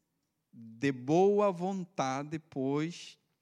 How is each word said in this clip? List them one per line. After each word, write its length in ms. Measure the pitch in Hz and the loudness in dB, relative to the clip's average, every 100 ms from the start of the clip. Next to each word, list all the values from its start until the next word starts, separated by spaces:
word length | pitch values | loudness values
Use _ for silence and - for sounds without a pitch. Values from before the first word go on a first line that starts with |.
| _ _ _ _ _ | _ _ _ _ _
De 400 | 123 113 113 139 | -20 -20 -4 -2
boa 600 | 131 127 165 196 202 202 | -2 2 4 6 6 4
vontade, 840 | 170 185 196 180 - 135 131 147 156 | 2 -4 -4 -6 -4 -2 -2 -6 -10
pois, 800 | - 139 131 143 160 175 - - _ _ | -8 -4 -2 0 -2 -6 -16 -20 _ _